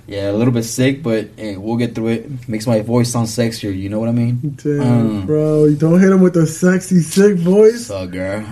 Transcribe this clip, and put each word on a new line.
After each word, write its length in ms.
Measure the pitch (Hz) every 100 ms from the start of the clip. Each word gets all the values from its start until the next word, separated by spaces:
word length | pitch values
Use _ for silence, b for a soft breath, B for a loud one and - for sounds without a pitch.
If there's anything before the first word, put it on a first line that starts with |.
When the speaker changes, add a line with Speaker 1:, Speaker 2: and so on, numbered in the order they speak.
| -
Speaker 1:
Yeah, 240 | 98 98
a 40 | 104
little 160 | 127
bit 120 | 120
sick, 380 | 113 - 131 135
but 280 | 120 110 98 -
hey, 180 | 107 95
we'll 220 | 107 117
get 160 | 120
through 140 | 117 113
it. 380 | 113 - 131 -
Makes 200 | 110 113
my 160 | 110
voice 280 | 107 120 120
sound 160 | 120 110
sexier, 460 | 123 117 - 104
you 140 | 95 98
know 100 | 107
what 120 | 113
I 20 |
mean? 460 | 120 120 123 151 131
Speaker 2:
Damn, 180 | 147 143
Speaker 1:
Um, 440 | 123 120 110 107 95
Speaker 2:
bro. 380 | 151 156 151
You 120 | 151 151
don't 220 | 156 175
hit 140 | 190
him 80 | 190
with 140 | 180
the 120 | 170 156
sexy, 540 | - 180 185 - 180
sick 360 | 151 190 202 185
voice. 480 | 170 202 220 240 240
Speaker 1:
So, 200 | 95 92
girl. 380 | 92 95 104 104